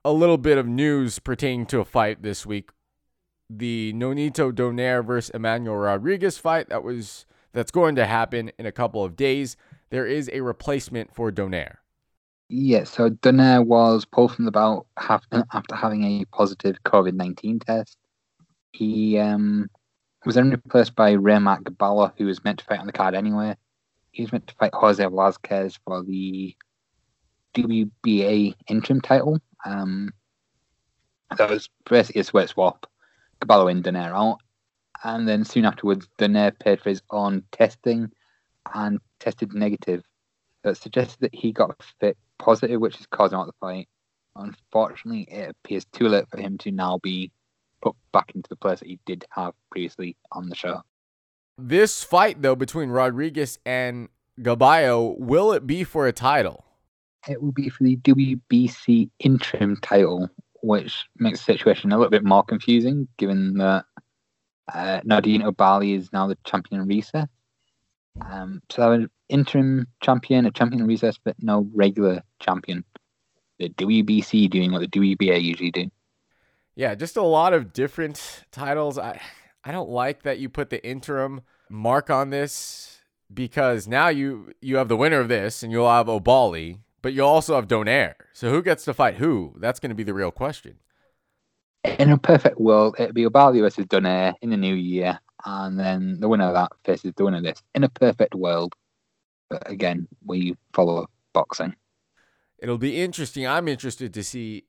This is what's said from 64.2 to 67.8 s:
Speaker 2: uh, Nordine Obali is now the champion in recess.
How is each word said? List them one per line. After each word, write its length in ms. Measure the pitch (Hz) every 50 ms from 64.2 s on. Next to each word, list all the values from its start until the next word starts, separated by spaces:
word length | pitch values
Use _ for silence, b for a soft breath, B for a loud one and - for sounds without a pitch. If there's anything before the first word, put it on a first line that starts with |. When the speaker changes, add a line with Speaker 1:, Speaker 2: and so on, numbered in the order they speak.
| _ _ _ _ _ _ _ _ _ -
Speaker 2:
uh, 280 | - 82 92 95 95 92
Nordine 420 | - 113 107 104 - 104 107 107
Obali 540 | 104 107 95 - 101 95 98 101 101 101 98
is 160 | 95 90 -
now 140 | - 98 95
the 100 | 98 95 - -
champion 380 | - - 95 87 - 104 98
in 60 | 95 98
recess. 380 | 101 107 - - - 156 151 143 _ _ _ _ _ _ _ _ _ _